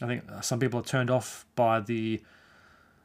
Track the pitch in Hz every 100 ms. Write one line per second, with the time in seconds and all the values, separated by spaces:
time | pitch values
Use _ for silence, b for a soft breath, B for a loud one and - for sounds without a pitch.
0 | 120 123 - 101 - 123 127 120 - 135
1 | 123 127 - - - - 117 113 104 117
2 | 110 110 b b b b b b b b